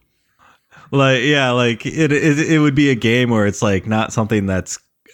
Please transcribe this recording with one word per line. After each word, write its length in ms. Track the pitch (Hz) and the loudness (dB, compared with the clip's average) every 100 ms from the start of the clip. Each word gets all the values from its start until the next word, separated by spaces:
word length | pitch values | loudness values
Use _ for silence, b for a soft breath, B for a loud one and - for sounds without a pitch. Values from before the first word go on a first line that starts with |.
| _ _ _ b b b _ B B | _ _ _ b b b _ B B
Like, 320 | 139 135 131 | 2 2 2
yeah, 280 | 135 147 131 | 2 0 0
like, 340 | 123 120 113 139 | 0 0 -2 -6
it, 260 | 156 156 | -2 0
it, 280 | 143 160 143 | 2 0 0
it 200 | 151 156 | 0 2
would 160 | 147 139 | 2 2
be 140 | 143 | 2
a 60 | 123 | 2
game 340 | 113 120 120 | 0 0 0
where 160 | 113 104 | 0 0
it's, 160 | 98 | -2
like, 240 | 107 95 110 | -2 -2 -2
not 280 | 110 110 | -2 -2
something 320 | - 107 110 98 | -4 -2 -2 -2
that's, 340 | 92 - - _ _ _ | -4 -6 -16 _ _ _